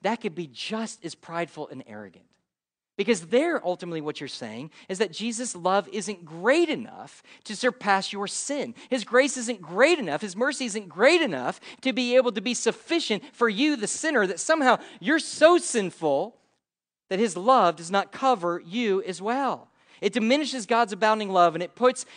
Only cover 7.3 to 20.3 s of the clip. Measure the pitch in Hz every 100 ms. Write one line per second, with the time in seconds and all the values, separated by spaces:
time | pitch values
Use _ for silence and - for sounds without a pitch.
7.3 | - - 208 247 240 208 196 190 202 196
8.3 | - - 285 135 - - 254 196 240 277
9.3 | 254 233 220 160 180 285 339 190 147 214
10.3 | 180 262 277 247 208 190 160 247 349 294
11.3 | 139 127 190 - - 262 233 247 247 247
12.3 | 208 214 233 240 - - 330 - 214 -
13.3 | - 233 196 302 285 208 - 311 277 190
14.3 | 180 - 320 262 220 - - 180 311 -
15.3 | - 311 349 - 240 185 - 160 139 196
16.3 | - _ _ _ _ _ _ _ 190 226
17.3 | 180 202 262 180 160 165 196 185 - 269
18.3 | 240 175 175 170 208 233 190 185 170 196
19.3 | 254 262 147 - _ _ - 208 247 220